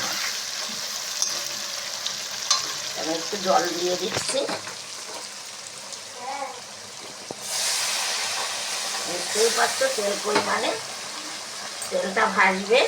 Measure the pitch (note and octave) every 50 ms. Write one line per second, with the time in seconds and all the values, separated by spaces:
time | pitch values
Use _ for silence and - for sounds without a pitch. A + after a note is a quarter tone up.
0 | A#2 - - - - - - - - - - - - - - - - - - -
1 | - - - - - - - - - - - - - - - - - - - -
2 | - - - - - - - - - - - - - - - - - - - -
3 | D3+ D#3+ E3 E3 - - G#3 G3 F#3+ F#3+ F#3 - F3 F3 D#3 E3+ F3 F3+ F3+ F3+
4 | F#3 - - - - - - - - - - - - - - - - - - -
5 | - - - - - - - - - - - - - - - - - - - -
6 | - - - B3 A#3+ C4 C4+ C#4 C4+ B3+ A#3 - - - - - - - - -
7 | - - - - - - - - - - - - - - - - - - - -
8 | - - - - - - - - - - - - - - - - - - - -
9 | - D#3 F3 F3 F3+ - G3 G#3 A3+ A#3 A3 A#3 A#3 A#3 - - C4+ C4 - G#3+
10 | G3+ G3+ G3 - - G#3 G#3+ - - G3+ G#3 A3 A#3+ D#4+ A4+ - - - - -
11 | - - - - - - - - - - - - - - - - - - F#3+ F3+
12 | F#3 G3 F#3+ A3+ A3 G3 F#3+ G#3 F#3+ F#3+ F#3+ F#3+ G3 G3 A3+ C#4 A4